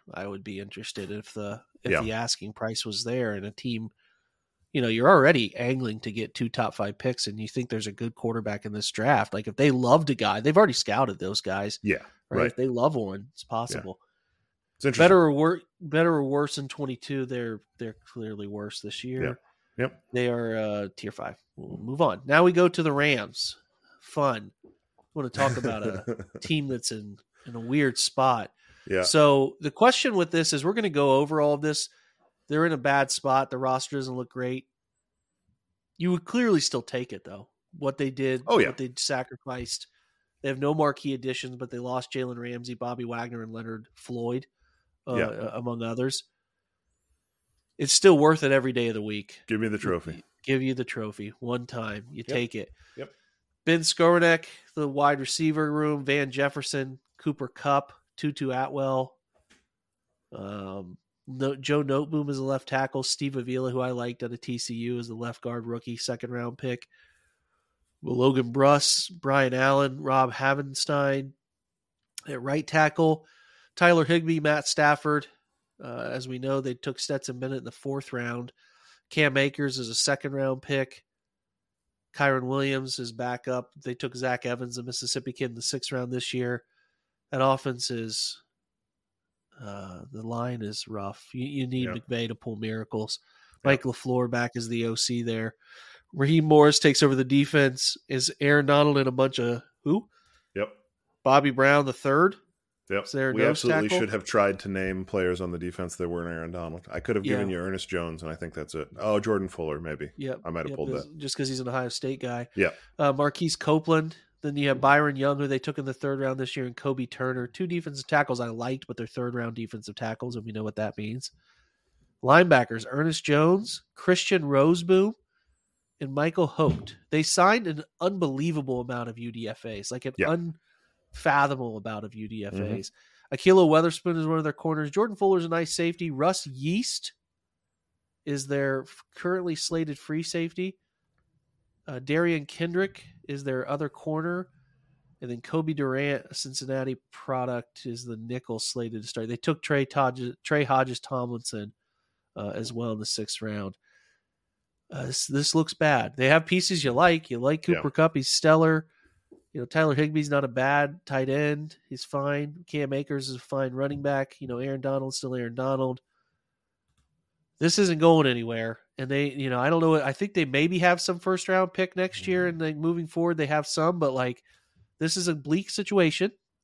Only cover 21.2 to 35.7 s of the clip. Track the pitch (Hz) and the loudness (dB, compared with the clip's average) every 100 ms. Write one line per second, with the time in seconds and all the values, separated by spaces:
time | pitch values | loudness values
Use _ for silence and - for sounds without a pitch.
21.2 | - - _ - - - 113 139 151 104 | -12 -12 _ -18 -14 -12 -8 0 0 0
22.2 | 131 151 180 175 180 175 160 139 147 127 | 2 6 6 6 4 4 0 2 2 2
23.2 | 104 - - - _ _ _ _ - 151 | -2 -6 -8 -8 _ _ _ _ -10 0
24.2 | 139 113 98 _ - _ _ _ _ 151 | 0 0 -8 _ -20 _ _ _ _ -8
25.2 | 127 139 139 120 117 110 107 98 123 113 | -6 0 0 0 -4 -4 -4 -6 -8 -10
26.2 | 95 - - 156 139 123 - 110 104 98 | -10 -14 -2 -2 -2 -4 -6 -8 -12 -18
27.2 | _ _ - 117 117 147 139 120 - - | _ _ -14 -12 -2 2 2 2 -2 2
28.2 | 131 117 101 _ _ _ - 92 90 156 | 2 2 -2 _ _ _ -2 0 4 6
29.2 | 147 139 135 - 151 - 233 - 269 196 | 8 8 4 -2 -6 4 6 6 0 0
30.2 | 165 165 156 147 160 220 208 143 143 135 | 2 2 2 0 0 0 0 2 6 6
31.2 | 147 156 147 143 151 147 - _ _ _ | 4 2 2 2 0 -2 -6 _ _ _
32.2 | _ _ - 151 170 147 139 139 135 - | _ _ -4 2 2 2 2 2 2 0
33.2 | 139 131 135 127 131 131 - 139 127 127 | 2 2 2 -2 -2 -2 -2 -6 -6 -8
34.2 | 120 127 127 131 - _ _ _ _ _ | -8 -6 -6 -6 -12 _ _ _ _ _
35.2 | _ _ _ _ _ | _ _ _ _ _